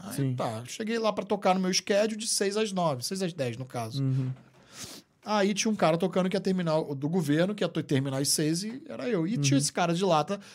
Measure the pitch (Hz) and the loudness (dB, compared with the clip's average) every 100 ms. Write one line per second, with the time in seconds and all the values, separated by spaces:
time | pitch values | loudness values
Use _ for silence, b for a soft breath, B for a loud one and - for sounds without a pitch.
0 | - - 135 123 147 113 120 - 220 226 | -8 -4 -2 -2 -4 -4 -8 -8 -4 0
1 | 220 208 196 208 202 185 185 185 - 202 | 0 0 -2 0 4 4 2 0 2 2
2 | 220 214 226 - 202 202 220 190 170 131 | 2 0 -4 -2 0 0 -2 0 0 0
3 | 120 190 185 165 127 113 127 123 113 131 | -4 -4 -4 -2 -4 -4 -8 -6 -6 -2
4 | 135 131 131 131 - B B B B B | 2 2 0 -4 -12 B B B B B
5 | B _ - 208 196 202 226 208 170 165 | B _ -2 2 2 2 0 2 4 4
6 | 185 185 185 196 190 185 170 156 151 139 | 2 0 0 0 0 0 0 0 0 -4
7 | 147 185 147 147 180 208 175 165 156 - | -2 0 2 2 2 0 -2 -2 0 0
8 | 139 135 143 - 151 165 208 254 - 220 | 0 -2 0 0 0 0 -4 -10 -10 -8
9 | 254 202 165 226 139 139 143 - 175 170 | -2 0 0 2 4 4 2 0 0 2
10 | 196 156 147 202 B | 4 4 2 -4 B